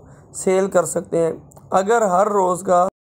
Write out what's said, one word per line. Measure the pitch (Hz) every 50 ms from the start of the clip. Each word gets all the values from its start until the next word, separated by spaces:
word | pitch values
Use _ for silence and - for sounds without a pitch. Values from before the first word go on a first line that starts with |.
| - - - - - - -
सेल | - - 196 185 190 196 196
कर | 190 180 165
सकते | 151 - 175 - - - 165
हैं। | 165 160 - - - - - - - -
अगर | - 185 196 196 233 233 220 190
हर | 180 180 208 214
रोज़ | 208 202 185 180 180 170 196
का | 190 180 175 180 190 - _